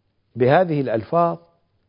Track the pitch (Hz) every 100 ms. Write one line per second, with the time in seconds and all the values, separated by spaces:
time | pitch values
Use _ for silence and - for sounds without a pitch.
0 | _ _ _ 117 123 156 185 147 127 113
1 | 101 170 170 170 _ _ _ _